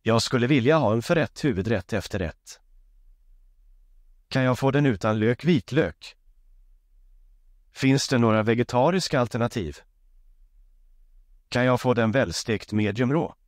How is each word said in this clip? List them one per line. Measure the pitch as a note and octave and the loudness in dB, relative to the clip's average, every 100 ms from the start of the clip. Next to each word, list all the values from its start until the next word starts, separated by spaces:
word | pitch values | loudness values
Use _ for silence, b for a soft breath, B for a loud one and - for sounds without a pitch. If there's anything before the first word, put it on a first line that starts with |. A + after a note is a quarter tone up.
"Jag | A2 A2+ | 2 0
skulle | - B2+ A#2+ | 2 0 2
vilja | D3+ A#2 D#3 | 2 4 2
ha | A#2 | 2
en | A2+ | 0
förrätt, | - E3+ A#2+ - | 0 -2 -2 -2
huvudrätt, | D3 G2 G2+ G#2+ - | -2 -2 -2 -4 -2
efterrätt." | A2+ - G2+ E2 - - - _ - _ _ - _ _ - _ _ _ - _ - - _ _ | -6 -6 -6 -6 -8 -20 -20 _ -20 _ _ -20 _ _ -20 _ _ _ -20 _ -20 -20 _ _
"Kan | C3+ | -2
jag | B2+ B2 | 0 0
få | C3+ | 0
den | C#3 C#3+ | 2 2
utan | G2+ A2 G#2+ | 2 0 2
lök, | A2 A#2 | 0 0
vitlök?" | D#3 D#3 - C3+ F2+ - - _ _ _ _ - _ _ _ _ _ - - _ _ _ _ | 2 0 0 -2 -2 -6 -20 _ _ _ _ -20 _ _ _ _ _ -20 -20 _ _ _ _
"Finns | - C3+ C3+ - | -2 2 2 2
det | B2 | 2
några | A#2 A2 | 2 2
vegetariska | G#2+ A#2 A#2+ B2 C#3+ F#3 - C#3 | 2 0 0 0 0 0 -2 -2
alternativ?" | A#2+ A#2 A#2 B2 D#2+ - _ _ _ - _ _ - _ _ _ _ _ _ - _ - _ | -2 -2 -4 -4 -8 -12 _ _ _ -20 _ _ -20 _ _ _ _ _ _ -20 _ -20 _
"Kan | B2 B2+ | 0 0
jag | B2 | 2
få | C3 | 0
den | A#2+ A2 | 2 2
välstekt | B2+ G#2 - - G#2 - | 2 0 -4 -4 -4 -2
medium | G#2 G#2 G#2 B2+ | -2 -2 0 0
rå?" | D#3 - - | 0 -4 -10